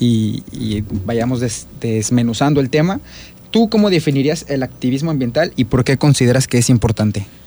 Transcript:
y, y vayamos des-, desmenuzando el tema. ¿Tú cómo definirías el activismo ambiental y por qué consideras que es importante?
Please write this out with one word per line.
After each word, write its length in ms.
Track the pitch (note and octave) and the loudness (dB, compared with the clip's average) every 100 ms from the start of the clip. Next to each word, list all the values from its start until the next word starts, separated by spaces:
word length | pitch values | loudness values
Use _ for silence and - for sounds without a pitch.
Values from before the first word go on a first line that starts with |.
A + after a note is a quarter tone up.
y, 420 | A#2+ A2+ G#2+ G#2+ - | 0 2 0 -4 -10
y 320 | - A2+ G#2+ G#2+ G#2+ | -10 -6 -4 -4 -6
vayamos 340 | G2 A#2 A#2 B2+ | -4 -2 -2 -2
des-, 300 | B2 - - - | -4 -6 -14 -8
desmenuzando 800 | A#2 A2 G2+ B2 A#2 A2 C#3+ C#3+ | -4 -2 0 0 0 0 0 2
el 100 | C3+ | 2
tema. 300 | D3+ E3+ A3+ - - - - - | 0 0 -2 -10 -20 -20 -20 -2
¿Tú 160 | A3 A3 | 0 2
cómo 200 | A3 G#3 | 2 2
definirías 580 | F3 D3 C#3 C#3 D#3+ - | 2 0 0 0 -2 -4
el 160 | C#3 | -4
activismo 480 | B2+ - B2+ B2+ E3 | -4 -4 -4 -2 -2
ambiental 400 | D3 B2+ D3+ E3+ | -2 -2 0 -2
y 120 | - A#2+ | -2 0
por 180 | B2+ | 2
qué 120 | B2 C3 | 2 2
consideras 520 | D3 C3+ B2 B2+ - | 2 4 4 2 2
que 100 | B2 | 0
es 120 | A#2 | 2
importante? 540 | A#2+ A2 G#2+ G#2+ G2+ G2 - | 2 2 0 0 -2 -8 -14